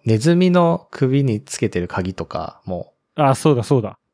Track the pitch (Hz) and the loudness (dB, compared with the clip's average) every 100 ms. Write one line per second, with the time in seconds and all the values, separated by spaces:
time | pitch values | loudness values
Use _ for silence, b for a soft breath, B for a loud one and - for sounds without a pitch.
0 | 113 110 156 170 185 175 170 170 - - | -2 2 2 2 4 4 2 0 -6 -2
1 | 131 139 135 107 - - 110 90 87 98 | 0 2 0 -2 -6 -6 -4 -4 -4 -4
2 | 92 - 85 - 82 - - 87 - _ | -6 -8 -8 -8 -10 -12 -10 -10 -10 _
3 | _ - 139 131 160 123 - 131 104 - | _ 0 0 2 2 0 2 0 0 -10
4 | _ | _